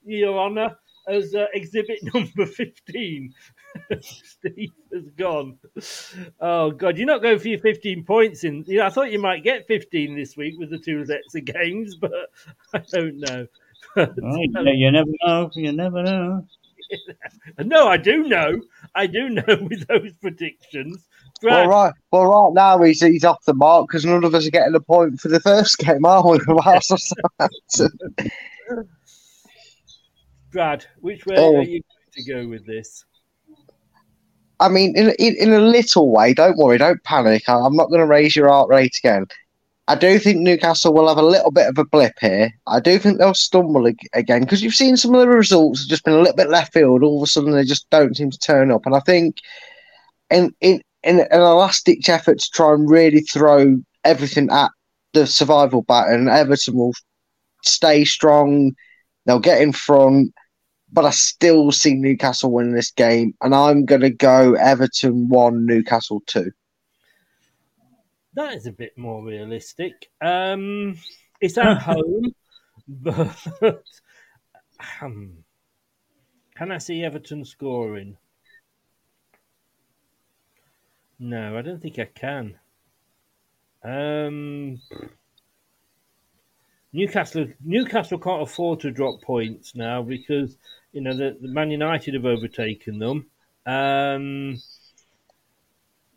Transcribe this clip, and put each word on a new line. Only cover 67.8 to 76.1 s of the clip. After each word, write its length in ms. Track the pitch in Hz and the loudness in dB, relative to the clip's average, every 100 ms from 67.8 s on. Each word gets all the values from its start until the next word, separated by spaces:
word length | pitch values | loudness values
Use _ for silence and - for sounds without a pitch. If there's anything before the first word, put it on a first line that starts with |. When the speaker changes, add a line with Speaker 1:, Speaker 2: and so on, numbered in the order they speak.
| _ _ _ _ _ | _ _ _ _ _
Speaker 1:
That 180 | - 294 | -12 -12
is 120 | 185 113 | -12 -16
a 60 | |
bit 260 | 98 113 - | -16 -18 -16
more 260 | 120 110 | -14 -14
realistic. 840 | 110 107 107 113 - - 180 - _ - | -14 -14 -14 -16 -16 -14 -14 -14 _ -10
Um, 800 | 165 180 190 196 196 208 202 165 - _ _ - | -6 -6 -6 -8 -10 -10 -12 -14 -18 _ _ -8
it's 160 | 185 233 | -6 0
at 220 | 220 156 | 2 2
Speaker 2:
<laughs> 20 | |
Speaker 1:
home, 540 | 160 165 165 208 240 - _ _ _ _ - | -2 -4 -4 -6 -6 -10 _ _ _ _ -20
but, 480 | 135 156 160 156 - 165 - 214 - _ _ _ _ _ _ _ _ _ _ - - | -14 -10 -6 -6 -8 -18 -4 -4 -4 _ _ _ _ _ _ _ _ _ _ -20 -20
um, 320 | 139 104 98 82 _ _ _ _ _ _ _ | -18 -18 -20 -20 _ _ _ _ _ _ _